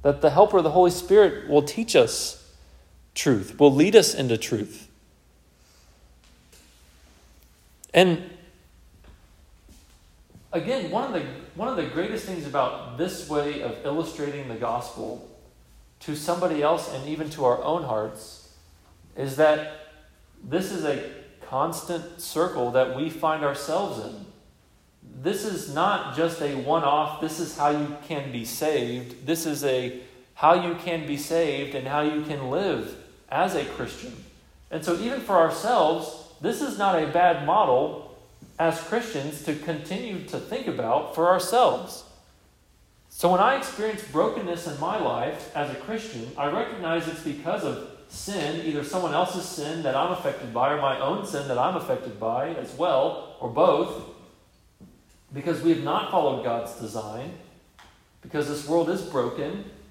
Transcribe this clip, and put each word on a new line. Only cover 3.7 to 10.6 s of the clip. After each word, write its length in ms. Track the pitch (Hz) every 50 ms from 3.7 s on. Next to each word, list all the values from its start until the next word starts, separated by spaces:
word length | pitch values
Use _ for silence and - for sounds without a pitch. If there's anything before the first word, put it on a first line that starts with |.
lead 240 | 135 139 156 202 208
us 180 | 220 165 - -
into 240 | - 135 123 113 110
truth. 500 | - - 123 104 104 - - - - - - _ _ _ _ _ _ _ _ _ _ _ _ _ _ _ _ _ _ - _ _ _ _ _ _ _ - - _ _ _ - - - - _ _ - - _ - - - - - _ - - - - _ _ _ _ _ _ _ - -
And 380 | - - 190 185 170 156 - - - - - - - _ _ _ _ - - - _ - - - - - - _ - - - _ - _ _ - - - - _ - _ _ - _ _ - _ - - - _
again, 380 | - 170